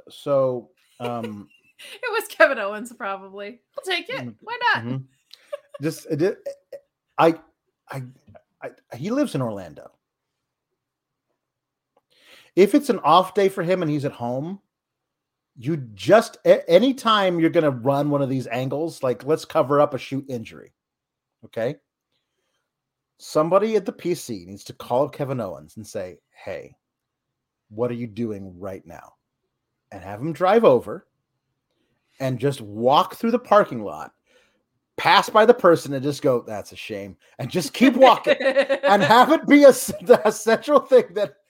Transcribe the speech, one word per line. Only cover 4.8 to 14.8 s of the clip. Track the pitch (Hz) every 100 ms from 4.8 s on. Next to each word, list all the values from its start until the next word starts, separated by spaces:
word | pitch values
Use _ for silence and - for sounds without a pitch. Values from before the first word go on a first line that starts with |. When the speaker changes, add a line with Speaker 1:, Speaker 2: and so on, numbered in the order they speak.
Speaker 1:
mm-hmm. | 117 131 131 _ _ - _ - _ -
Just, | 147 156 -
it, | 147 185 - - - _ - _ _ _ -
I, | 165 165 _ _ _ _ -
I, | 135 127 131 _ - _ _
I, | 139 - _ 117
he | 175
lives | 262 269
in | 147
Orlando. | 120 98 87 73 - _ _ _ _ _ _ _ _ _ _ _ _ _ _ _ _ _ _ _ _ _ _ _ _ - _
If | - 196
it's | 294 285
an | 196
off | 147 170 185
day | - 190
for | 196
him | 170 185
and | 160
he's | 147
at | 135
home, | - 120 127 160 196 _ _